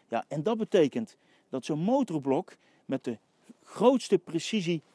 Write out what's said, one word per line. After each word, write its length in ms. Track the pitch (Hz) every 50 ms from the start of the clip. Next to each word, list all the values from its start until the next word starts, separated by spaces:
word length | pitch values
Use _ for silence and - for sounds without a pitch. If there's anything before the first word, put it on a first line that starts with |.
| _
Ja, 180 | _ 113 113 -
en 160 | - 139 151 147
dat 140 | 208 240
betekent 600 | 220 214 - - 190 156 127 - 123 110 - - _ _ _ _ _ _ _
dat 160 | - 131 -
zo'n 140 | - 156 151
motorblok 760 | 170 208 254 285 262 - 170 151 127 139 135 160 190 - - _ _ _ _ _ _
met 180 | - 139 131 -
de 140 | 131 117 - _ _ _ _ _ - - _ _
grootste 540 | - - - 202 247 277 240 - - 202
precisie 640 | 180 - - - 165 - - - 214 170 165 175 156 - _